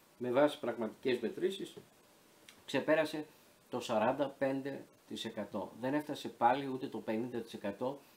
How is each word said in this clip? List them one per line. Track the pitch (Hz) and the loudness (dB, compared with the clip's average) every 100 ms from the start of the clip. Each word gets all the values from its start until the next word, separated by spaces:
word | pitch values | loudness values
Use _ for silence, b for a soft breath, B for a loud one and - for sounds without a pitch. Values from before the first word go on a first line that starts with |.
| - - | -20 -6
με | 123 | 2
βάση | 127 147 - | 6 6 4
πραγματικές | 117 113 110 - 131 120 | -4 -2 -4 -2 0 0
μετρήσεις, | 107 - 185 196 - - - - - - - - - - - | 0 0 -2 -2 -8 -12 -20 -20 -20 -20 -20 -20 -20 -20 -2
ξεπέρασε | 135 143 156 156 151 151 - - - - | -2 4 4 4 -2 -8 -14 -20 -20 -8
το | 123 | -6
σαράντα | 120 117 117 135 139 | 0 2 4 2 0
πέντε | - 135 135 135 139 - - - | 2 0 0 -4 -8 -12 -20 -12
τοις | 107 110 | -8 -6
εκατό. | 107 101 101 90 110 | -6 -4 -4 -6 -4
Δεν | 127 | 0
έφτασε | 147 147 135 113 | 0 -2 -6 -8
πάλι | - 120 135 139 | 2 4 4 0
ούτε | 131 135 | -4 -4
το | 113 | -6
πενήντα | 113 110 123 120 | -2 -2 -2 -4
τοις | - | -6
εκατό | 107 101 98 123 143 B | -6 -6 -2 -4 -4 B